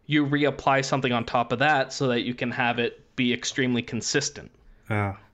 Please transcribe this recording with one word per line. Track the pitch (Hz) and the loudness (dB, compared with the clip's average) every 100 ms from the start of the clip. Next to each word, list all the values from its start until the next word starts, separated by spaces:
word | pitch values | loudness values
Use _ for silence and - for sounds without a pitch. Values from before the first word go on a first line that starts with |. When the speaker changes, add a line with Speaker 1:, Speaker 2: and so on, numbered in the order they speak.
| - | -2
Speaker 1:
you | 147 139 | 0 2
reapply | 143 143 139 143 135 | 2 2 2 2 2
something | 135 139 127 | 2 0 0
on | 120 | 0
top | 117 123 117 | 0 -2 0
of | 120 | 2
that | 147 143 131 | 2 2 0
so | - 135 | -2 0
that | 120 | 0
you | 107 | -2
can | 120 120 | -4 -4
have | 117 123 120 | 0 0 0
it | 120 - _ - | -2 -4 _ 0
be | 123 | 0
extremely | 117 - - 127 120 | 0 -2 -2 0 0
consistent. | 117 117 - 147 135 - - _ - - - | -2 -6 -2 -2 -2 -8 -16 _ -20 -20 -4
Speaker 2:
Ah. | 107 101 95 - | -2 -2 -4 -16